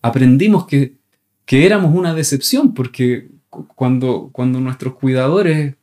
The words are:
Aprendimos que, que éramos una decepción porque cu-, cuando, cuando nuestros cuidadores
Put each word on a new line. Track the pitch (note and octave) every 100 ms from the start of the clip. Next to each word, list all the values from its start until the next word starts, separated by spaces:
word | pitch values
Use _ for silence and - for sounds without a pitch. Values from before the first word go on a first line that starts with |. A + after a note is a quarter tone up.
Aprendimos | A#2+ C3+ B2+ C3+ G#3 G#3 -
que, | C#3 C3+ _ _ _ _ _ -
que | C3+ F3
éramos | G#3 F3 E3+
una | F3
decepción | D#3+ D3 C#3 - B3+ C#4+
porque | - B2 - B2 A#2+ - _ _
cu-, | - -
cuando, | _ B2+ B2+ B2+ A2+ C3
cuando | - B2+ B2+
nuestros | B2+ B2+ C3 C3
cuidadores | C3+ C3 C3 F#3 F3+ D#3 C#3+ C#3